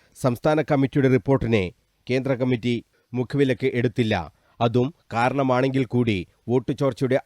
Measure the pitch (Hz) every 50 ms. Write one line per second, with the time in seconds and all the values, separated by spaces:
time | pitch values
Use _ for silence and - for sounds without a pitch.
0 | _ _ _ - - 131 120 - - 156 156 156 143 - 156 135 139 131 - 151
1 | 131 131 127 123 - - 139 131 - 113 113 107 92 87 - _ _ _ _ _
2 | _ - 123 131 127 131 135 113 127 127 127 117 98 123 120 110 - - _ _
3 | _ _ - 123 127 - - 139 139 131 127 - 127 131 - 123 120 127 - -
4 | 120 110 107 92 80 71 - _ _ _ _ _ 117 120 110 123 123 139 - _
5 | _ _ 107 113 120 127 127 139 139 127 123 123 131 139 131 135 131 - - 120
6 | 123 113 104 92 80 - _ _ _ - 127 131 120 - 139 - 147 135 120 -
7 | 135 123 127 135 -